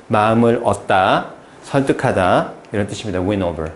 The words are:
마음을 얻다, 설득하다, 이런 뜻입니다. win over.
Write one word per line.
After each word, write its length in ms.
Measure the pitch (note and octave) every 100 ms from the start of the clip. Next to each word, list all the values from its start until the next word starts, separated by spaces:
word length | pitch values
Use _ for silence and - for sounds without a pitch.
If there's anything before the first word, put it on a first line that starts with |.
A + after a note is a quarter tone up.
| -
마음을 540 | A2 G#2+ A2+ A#2 A#2+
얻다, 640 | A2+ G2+ - G2 G2 D3+ - - - -
설득하다, 920 | - C#3+ C#3 - B2+ G2 F2+ B2 - - -
이런 160 | G#2 G2+
뜻입니다. 320 | - A2 F2+
win 220 | F#2 G2+
over. 280 | F2 D#2+ D#2+